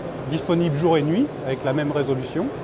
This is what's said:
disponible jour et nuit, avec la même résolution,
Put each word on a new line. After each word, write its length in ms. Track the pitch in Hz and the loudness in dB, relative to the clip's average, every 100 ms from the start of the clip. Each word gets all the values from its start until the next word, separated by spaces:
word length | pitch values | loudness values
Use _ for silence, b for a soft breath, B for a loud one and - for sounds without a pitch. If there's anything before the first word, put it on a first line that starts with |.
| - - 131 | -6 -8 -4
disponible 460 | 156 - 170 170 143 | -4 0 2 2 2
jour 220 | 170 160 | 4 4
et 40 | |
nuit, 240 | 147 180 285 - 131 | 4 2 0 -2 -4
avec 180 | 131 | -2
la 80 | 139 | 0
même 220 | 139 147 | 0 0
résolution, 540 | 151 135 131 123 147 226 - | 0 0 -2 -2 -4 -4 -4